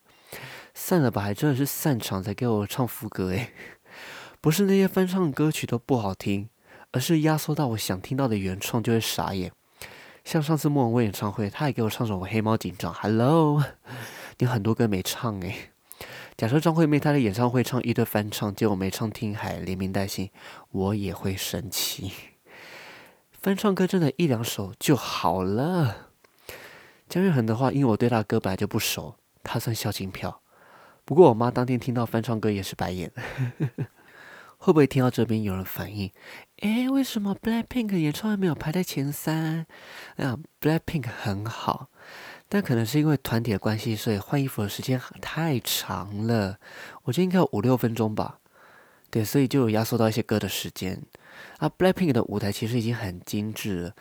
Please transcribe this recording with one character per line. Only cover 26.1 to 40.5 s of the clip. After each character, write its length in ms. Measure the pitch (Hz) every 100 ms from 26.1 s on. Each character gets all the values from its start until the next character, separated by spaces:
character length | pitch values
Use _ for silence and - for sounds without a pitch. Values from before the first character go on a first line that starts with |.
| _ _ _ - - - - - _ -
姜 120 | 175
育 60 | 190
恒 160 | 139 110
的 120 | 113
话， 140 | 131
因 80 | 139
为 60 | 131
我 120 | 104
对 100 | 120
他 100 | 117
的 60 |
歌 160 | 104 113
本 120 | 98
来 20 | 95
就 100 | 101
不 140 | 113
熟， 360 | - - - - _ _
他 160 | - 127
算 160 | - 113
孝 160 | 107
亲 180 | - 95
票。 320 | - 90 - _ _ - - - _
不 120 | - 143
过 140 | 165
我 40 |
妈 160 | 110 120
当 160 | 123 127
天 140 | 123
听 140 | 127
到 120 | 120 117
翻 160 | 113
唱 180 | 113 110
歌 120 | 110
也 100 | 101
是 120 | 95 -
白 160 | 92
眼。 200 | 92 82 -
<laughs> 40 | - - 123 - 147 - - _ - - - - - -
会 120 | -
不 40 | 156
会 80 | 139
听 160 | 135
到 80 | 127
这 140 | -
边 180 | 117 110
有 140 | 107 92
人 80 |
反 320 | 90 - 90 104
应 160 | 95 _ - - - -
，“诶， 300 | 208 226 254
为 120 | 269
什 200 | 254 220
么 120 | 202
Blackpink 640 | 190 226 226 - 254 214 190
演 140 | 151
唱 180 | 147 214
会 60 | 202
没 100 | 185
有 80 |
排 200 | 139 156
在 100 | 175
前 260 | 180 151 139
三？” 560 | 147 160 160 160 165 160 - - - - -
那 200 | 135 127 -